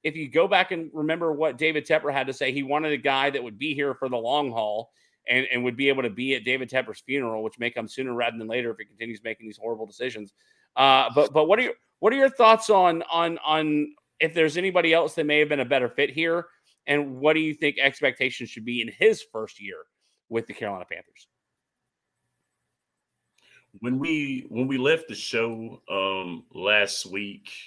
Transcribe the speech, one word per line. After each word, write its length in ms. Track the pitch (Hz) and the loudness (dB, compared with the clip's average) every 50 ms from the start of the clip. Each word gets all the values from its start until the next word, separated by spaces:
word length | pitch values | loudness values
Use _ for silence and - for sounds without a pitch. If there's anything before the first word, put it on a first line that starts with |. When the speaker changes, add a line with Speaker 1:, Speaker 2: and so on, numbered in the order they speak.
| - | -6
Speaker 1:
If 120 | 156 151 | -6 -6
you 140 | 165 151 131 | -6 -10 -2
go 180 | 113 160 175 196 | 2 2 2 4
back 220 | 202 180 185 - | 4 2 2 2
and 180 | 185 165 165 143 - | -2 -6 -6 -8 -6
remember 400 | 156 151 156 160 170 170 165 151 | -4 -2 -2 -2 -2 -2 -2 0
what 240 | 143 160 156 123 120 | 0 0 -2 0 0
David 280 | 156 160 156 151 147 | -2 0 0 -2 0
Tepper 240 | - 160 156 151 147 | 0 0 0 0 -2
had 180 | 139 139 131 131 | -2 -2 -2 -4
to 40 | |
say, 200 | 131 - 143 131 | -4 -4 -4 -2
he 100 | 127 143 | -2 -4
wanted 300 | 139 131 143 151 156 156 | -4 -2 -2 -2 0 -2
a 60 | 147 131 | -4 0
guy 300 | 117 143 135 135 139 143 | 0 0 2 2 0 0
that 160 | 135 139 123 | -2 -4 -8
would 140 | 120 104 98 | -8 -10 -10
be 160 | 143 156 143 | -8 -6 -4
here 180 | 143 143 139 | -2 -2 -4
for 160 | 127 - 131 131 | -4 -4 -4 -4
the 80 | 123 | -4
long 340 | 117 113 120 139 147 147 131 | -4 -2 0 0 0 0 -2
haul 400 | 113 113 110 107 104 110 123 _ _ _ _ _ _ _ _ - | -2 -4 -4 -2 -4 -6 -8 _ _ _ _ _ _ _ _ 0
and, 180 | 123 127 131 - | 0 0 2 0
and 100 | 127 123 123 | -2 -2 -2
would 120 | 127 120 | -4 -2
be 140 | 120 139 139 | 0 0 2
able 140 | 135 131 123 | 2 2 -2
to 40 | 113 | -4
be 260 | 98 117 127 135 135 | -4 -6 -4 -2 -2
at 100 | 123 107 | -2 -2
David 260 | 123 127 131 127 113 | -4 -4 -4 -4 -2
Tepper's 300 | 127 131 120 110 107 - | -2 -4 -4 -4 -12 -16
funeral, 420 | _ - 135 139 127 117 110 110 | _ -6 -4 -4 -4 -4 -4 -6
which 160 | 110 110 - - | -6 -8 -6 -6
may 120 | 117 120 | -6 -6
come 160 | - 120 110 | -4 -6 -10
sooner 280 | 110 - - 131 127 120 | -8 -8 -8 -6 -6 -4
rather 240 | 120 117 120 117 113 | -4 -4 -4 -4 -6
than 100 | 110 110 | -8 -6
later 220 | 117 127 120 117 | -4 -4 -4 -4
if 80 | 110 - | -8 -8
he 80 | 107 | -14
continues 340 | _ 104 95 117 117 113 107 | _ _ _ -12 -12 -12 -10
making 240 | 117 113 110 _ 113 | _ -10 -10 _ -12
these 120 | 110 104 107 | -18 -16 -10
horrible 260 | 110 113 117 107 110 | -8 -8 -8 -8 -10
decisions. 480 | 101 101 - 131 131 113 107 104 101 _ _ _ _ _ _ _ _ _ | -14 -8 -8 -8 -8 -8 -10 -16 -16 _ _ _ _ _ _ _ _ _
Uh, 340 | 127 135 135 131 135 135 - 123 | 4 6 6 6 6 4 4 4
but, 200 | 143 143 - 131 | 2 2 4 4
but 100 | 156 156 | 2 4
what 140 | 160 202 226 | 6 4 4
are 40 | |
your, 120 | 247 220 - _ _ _ _ _ | 4 -2 -4 _ _ _ _ _
what 160 | 165 220 254 | 2 2 4
are 20 | |
your 140 | 277 269 269 | 6 4 4
thoughts 400 | 262 - 226 220 226 220 - - | 6 6 8 8 8 6 4 4
on, 320 | 214 190 180 175 165 160 - - | 6 6 6 6 4 0 -4 -2
on, 240 | 165 170 170 165 165 - - | 0 0 0 0 -2 -4 -2
on 500 | 151 156 156 156 156 151 151 147 147 - _ _ _ _ _ | 0 0 2 2 2 2 0 0 -2 -6 _ _ _ _ _
if 120 | 151 160 | -2 0
there's 240 | 160 170 160 151 143 | 4 2 2 4 2
anybody 380 | 175 185 190 180 180 170 165 160 | 0 -2 2 2 4 4 6 4
else 200 | 165 156 156 - | 4 4 2 -2
that 120 | 165 156 | -2 0
may 120 | 147 147 151 | 4 4 4
have 120 | 151 147 | 4 4
been 100 | 151 139 | 2 -2
a 60 | 127 | 0
better 240 | 120 139 131 123 117 | 2 2 2 2 0
fit 180 | - - 143 143 | 0 0 0 0
here? 380 | 127 156 165 165 165 175 170 - _ _ _ _ _ _ _ | 0 -2 -2 0 0 -2 -4 -8 _ _ _ _ _ _ _
And 320 | 143 143 147 147 139 131 127 | 0 0 0 0 -4 -4 2
what 160 | 139 151 160 | 4 4 4
do 60 | 160 | 4
you 120 | 160 156 | 0 -2
think 240 | 147 _ 160 147 139 - | -2 _ -2 -2 0 2
expectations 680 | 135 139 127 - 147 135 123 - 131 131 123 - 123 110 | 2 2 2 2 0 0 0 0 -4 -4 -4 -6 -12 -12
should 160 | - 117 110 | -12 -12 -8
be 160 | 120 120 120 | -6 -6 -6
in 80 | 113 113 | -6 -8
his 340 | 104 - - 220 214 - - _ | -2 4 4 4 4 4 -6 _
first 300 | - 110 110 - - - | -8 -8 -8 -8 -12 -18
year 160 | 101 98 90 78 - _ _ _ _ _ _ _ _ _ | -16 -16 -16 -16 -20 _ _ _ _ _ _ _ _ _
with 160 | 113 117 113 | -4 -4 -4
the 80 | - 104 | -4 -10
Carolina 320 | - 117 104 98 90 90 _ | -8 -6 -6 -6 -8 -10 _
Panthers? 360 | 82 85 - _ _ _ - _ _ _ _ _ _ _ _ _ _ _ _ _ _ _ _ _ _ _ _ _ _ _ _ _ _ _ _ _ _ _ _ _ _ _ _ _ _ _ _ _ _ _ _ _ _ _ _ _ _ 98 | -14 -16 -16 _ _ _ -20 _ _ _ _ _ _ _ _ _ _ _ _ _ _ _ _ _ _ _ _ _ _ _ _ _ _ _ _ _ _ _ _ _ _ _ _ _ _ _ _ _ _ _ _ _ _ _ _ _ _ -8
Speaker 2:
When 180 | 113 123 127 131 | -4 -4 -2 -2
we, 480 | 147 165 160 151 147 139 131 127 - - | 0 -2 -2 -2 -2 -4 -6 -8 -8 -8
when 180 | - 117 131 | -6 -4 -2
we 120 | 135 139 127 | -2 -2 0
left 300 | 127 143 160 160 - - | 2 2 2 0 -2 -10
the 60 | 107 | -12
show, 680 | - - - - 113 113 117 113 113 113 113 104 - _ - | -10 -8 -4 -2 -2 -2 -2 -4 -8 -12 -14 -16 -18 _ -6
um, 540 | 92 98 95 98 95 95 92 87 85 80 - _ - | -4 -2 -2 -2 -4 -4 -6 -8 -10 -12 -14 _ -14
last 500 | 78 90 101 107 104 101 98 - - - | -4 0 2 4 4 2 0 -2 -8 -8
week 460 | 95 92 101 104 101 98 - _ - - - - | -8 -8 -8 -8 -10 -14 -18 _ -20 -20 -20 -20